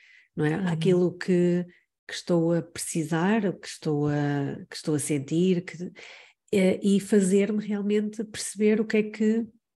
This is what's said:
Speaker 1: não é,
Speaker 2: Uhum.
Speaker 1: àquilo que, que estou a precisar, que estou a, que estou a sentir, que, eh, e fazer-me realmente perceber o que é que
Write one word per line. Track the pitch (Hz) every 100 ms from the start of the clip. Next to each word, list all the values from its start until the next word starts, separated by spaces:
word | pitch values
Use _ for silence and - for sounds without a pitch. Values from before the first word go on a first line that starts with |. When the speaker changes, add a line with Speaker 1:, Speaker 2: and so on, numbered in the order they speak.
| _ - _ -
Speaker 1:
não |
é, | 151
Speaker 2:
Uhum. | 160 185
Speaker 1:
àquilo | 160 175 180 175 175
que, | - 175 175 175 175 - _ _ -
que |
estou | - - 175 165
a | 170
precisar, | 165 - - 175 151 165 180 226 196 -
que | -
estou | - 160 147 147
a, | 147 143 143 139 139 180
que | -
estou | -
a | 151
sentir, | - 147 135 160 185 175
que, | 175 160 180 - - - - _ _
eh, | 208 185 -
e | 202 196
fazer-me | 196 214 185 196 202 214 208
realmente | 208 202 208 214 214
perceber | 214 - - 196 214 214
o | 220
que | 214
é |
que | 214 - 214 226 226 - _